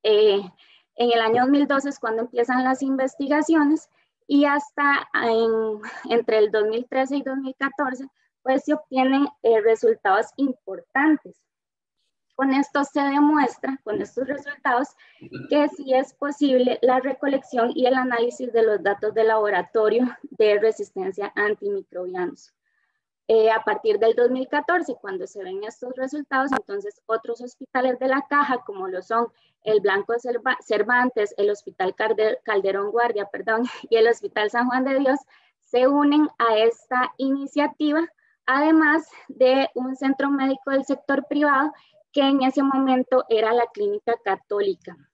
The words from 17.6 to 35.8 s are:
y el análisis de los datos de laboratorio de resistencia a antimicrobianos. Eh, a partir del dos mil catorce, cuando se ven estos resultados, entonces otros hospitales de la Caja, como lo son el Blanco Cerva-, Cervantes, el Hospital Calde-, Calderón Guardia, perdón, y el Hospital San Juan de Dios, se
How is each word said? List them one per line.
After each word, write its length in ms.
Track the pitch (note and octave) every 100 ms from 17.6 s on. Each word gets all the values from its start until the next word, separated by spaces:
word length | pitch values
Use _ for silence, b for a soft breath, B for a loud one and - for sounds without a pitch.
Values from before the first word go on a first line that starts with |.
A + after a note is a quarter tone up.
| A#3+
y 140 | - B3
el 80 | C4
análisis 580 | B3+ A#3 A#3+ A#3+ B3
de 80 | A3+
los 220 | A3 G#3
datos 300 | G3+ G3+ G#3+ G#3
de 80 |
laboratorio 800 | A3 A3 G#3 F#3+ F3+ A3+ G#3+ A3+ B3+ -
de 380 | - - G#3+ G#3
resistencia 720 | A3 G#3+ G3+ F#3+ F#3 G3 G3+ -
a 100 | G#3
antimicrobianos. 1080 | G#3 G3+ G3+ F#3+ F3+ F3+ F3+ F3+ - - _ _ _ _ _ _ _ -
Eh, 220 | A3 A3
a 100 | A3 G#3+
partir 340 | G#3+ A3 G3+
del 160 | A3+ A3+
dos 160 | A#3+
mil 160 | C4 C4
catorce, 480 | D4 C#4+ F4+ E4 A#3+
cuando 260 | G3+ F#3+ F#3+
se 160 | G3+
ven 180 | F#3 F#3+ G#3
estos 280 | - B3 C4
resultados, 520 | C4 D4+ C#4 C4+ C4+
entonces 480 | C4 - G3+ G#3 - -
otros 340 | A3+ - A#3
hospitales 580 | B3 _ C4+ C4 B3+ B3
de 80 | C4
la 180 | C4+ -
Caja, 300 | D4 C#4 B3
como 280 | - G3+ F#3
lo 140 | F#3
son 260 | - A3+ A#3 _ _ _
el 180 | G#3+ G#3+
Blanco 320 | G3 G3 G3+ A#3
Cerva-, 400 | B3 A#3+ C4 B3+
Cervantes, 720 | - G#3+ G#3+ B3 B3 A3+ G#3 -
el 120 | G3+
Hospital 440 | G3+ - - F#3
Calde-, 460 | - A3 G#3+ G#3+ -
Calderón 460 | - G3+ F#3+ G3 G3+
Guardia, 360 | A3+ A#3+ G#3 G3+
perdón, 380 | - F#3+ A3 B3 B -
y 80 | A3+
el 100 | A3+
Hospital 420 | A#3 G3+ - G#3
San 180 | A#3+ B3
Juan 180 | B3+ C4
de 140 | C4+
Dios, 200 | C4+ C#4+ _ b b _
se 300 | _ A#3+